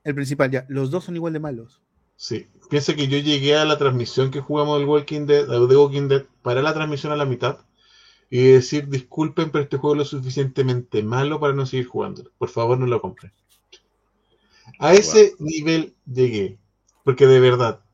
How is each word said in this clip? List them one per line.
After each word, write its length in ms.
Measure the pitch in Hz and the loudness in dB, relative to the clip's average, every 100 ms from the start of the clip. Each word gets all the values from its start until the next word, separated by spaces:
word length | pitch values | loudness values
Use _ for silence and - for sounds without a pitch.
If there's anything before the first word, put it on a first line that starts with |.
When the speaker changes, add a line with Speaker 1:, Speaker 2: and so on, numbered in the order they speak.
Speaker 1:
El 120 | 151 139 | -8 -6
principal, 360 | 135 143 131 | -6 -2 -2
ya. 140 | 131 131 | -2 -6
Los 200 | 139 131 | -6 -4
dos 140 | 175 | -6
son 120 | 180 170 | -8 -8
igual 180 | 165 | -8
de 60 | 156 | -8
malos. 420 | 151 120 117 _ _ _ _ _ | -8 -12 -16 _ _ _ _ _
Speaker 2:
Sí. 320 | - 110 - _ _ | -12 -12 -12 _ _
Piensa 260 | 147 139 147 | -2 -2 -2
que 120 | 139 | -2
yo 100 | 143 | -2
llegué 380 | 147 143 139 151 | 0 0 2 2
a 100 | 156 | 2
la 120 | 147 | 0
transmisión 540 | 139 127 113 - 131 | 0 0 -2 -2 -2
que 100 | 139 | -4
jugamos 380 | 135 147 147 147 | -6 -4 -2 0
del 80 | 143 | 0
Walking 380 | 147 143 151 147 | 0 -2 -6 0
Dead, 220 | 147 131 | 0 2
de 200 | 120 123 | 0 4
The 100 | 139 | 6
Walking 300 | 143 143 139 | 4 0 -2
Dead, 160 | 135 - _ | -2 -4 _
para 200 | 123 123 | -4 -2
la 120 | 151 | -2
transmisión 380 | 156 151 143 151 | -4 -6 -6 -6
a 60 | 147 | -4
la 80 | 139 | -4
mitad 340 | 120 127 143 _ _ _ _ _ _ _ | -4 -6 -8 _ _ _ _ _ _ _
y 140 | 127 | 2
decir, 460 | 131 131 127 147 143 | 6 6 4 -4 -6
"Disculpen, 600 | 135 - - 156 156 156 | -8 -8 -6 -4 -4 -4
pero 120 | 151 | -4
este 140 | 139 139 | -4 -4
juego 180 | 147 147 | -2 -2
es 40 | |
lo 60 | 143 143 | -2 -8
suficientemente 840 | 127 135 135 139 131 123 - 110 | -6 -4 -4 -2 -2 -2 -4 -4
malo 360 | 107 127 143 151 | -2 -2 -2 -2
para 140 | 147 | -2
no 120 | 139 131 | -2 -4
seguir 220 | 131 123 | -6 -6
jugándolo. 440 | 110 101 95 - _ | -8 -8 -10 -20 _
Por 120 | 117 | -8
favor, 280 | 117 117 123 | -4 -2 0
no 80 | 127 | -2
lo 160 | 110 | -4
compren". 320 | 92 - 95 _ _ _ _ - _ _ _ _ _ _ _ _ - - | -6 -14 -20 _ _ _ _ -20 _ _ _ _ _ _ _ _ -20 -4
A 140 | 147 | 4
ese 420 | 196 202 220 202 - | 4 6 6 6 4
Speaker 3:
Wow. 100 | 151 | -8
Speaker 2:
nivel 480 | 160 151 160 151 _ - | -6 -2 -2 -4 _ -10
llegué. 520 | 127 127 107 95 101 _ _ _ _ | -2 -2 -2 -6 -10 _ _ _ _
Porque 240 | - 131 135 | -4 4 6
de 120 | 131 | 8
verdad, 400 | 127 123 117 107 _ | 6 4 0 -4 _